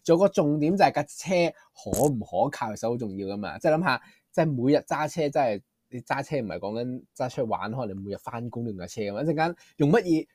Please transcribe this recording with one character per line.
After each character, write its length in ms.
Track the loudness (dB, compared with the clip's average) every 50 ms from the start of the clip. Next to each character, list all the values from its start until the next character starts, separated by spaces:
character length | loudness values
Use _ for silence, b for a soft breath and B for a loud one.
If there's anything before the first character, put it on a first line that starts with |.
| 2
仲 80 | 4 6
有 60 | 6
個 100 | 6 4
重 300 | 4 4 2 2 2 2
點 180 | 2 2 4
就 80 | 6 4
係 60 | 4
架 120 | 4 2 -2
車 520 | -4 -8 -10 -4 0 2 2 2 2 b b b b _
可 320 | -14 -6 -2 0 2 2
唔 140 | 2 2 0
可 300 | -4 -4 -2 0 0 0
靠， 240 | -2 -4 -6 -6 -4
其 100 | -4 -2
實 40 | -2
好 60 | -2
重 220 | -2 -4 -6 -6
要 100 | -6 -6
㗎 100 | -4 -4
嘛。 200 | -4 -6 -6 -6
即 100 | 0 2
係 60 | 2 2
諗 100 | 4 2
下， 180 | 0 0 -2 b b b b b _
即 100 | -2 0
係 40 | 0 2
每 220 | 0 2 2 4 4
日 40 |
揸 300 | 4 2 0 -2 -2 -2 -2
車 200 | -2 -2 -2 0
真 140 | 2 2 2
係， 180 | 2 0 -2 -6 _ _ _ _ _
你 80 | -14 -12
揸 200 | -6 -4 -4 -4
車 140 | -4 -4 -4
唔 80 | -4 -4
係 140 | -4 -6 -6
講 200 | -6 -6 -4 -4
緊 240 | -6 -6 -8 -10 -14 _ _
揸 120 | -6 -6
出 80 | -4 -4
去 40 | -4
玩， 300 | -2 -2 -2 -2 -2 -4
可 120 | -6 -6 -6
能 100 | -6 -8
你 20 | -8
每 140 | -8 -8 -10
日 40 |
返 300 | -10 -10 -10 -10 -8 -8 -8
工 120 | -6 -6 -6
都 60 | -6
用 80 | -6
架 80 | -8 -10
車 160 | -10 -8 -6
㗎 120 | -6 -4 -4
嘛。 80 | -2 -2
一 20 |
陣 100 | 0 0
間 200 | 0 0 -2 -2 b b b b
用 140 | 2 4 4
乜 100 | 4 4 4
嘢 240 | 2 0 0 0 -4